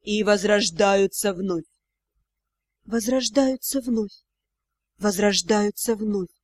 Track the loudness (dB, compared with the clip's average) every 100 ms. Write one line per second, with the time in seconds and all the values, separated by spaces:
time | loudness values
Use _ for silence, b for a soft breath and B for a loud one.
0 | -2 0 2 2 4 2 0 2 2 4
1 | 2 0 -4 -4 -4 -4 -6 _ _ _
2 | _ _ _ _ _ _ _ _ -6 -4
3 | 0 0 0 2 2 0 -4 -4 -2 -2
4 | -2 -8 _ _ _ _ _ _ _ _
5 | -2 2 0 0 0 0 0 -2 -4 -2
6 | -2 -4 -6 _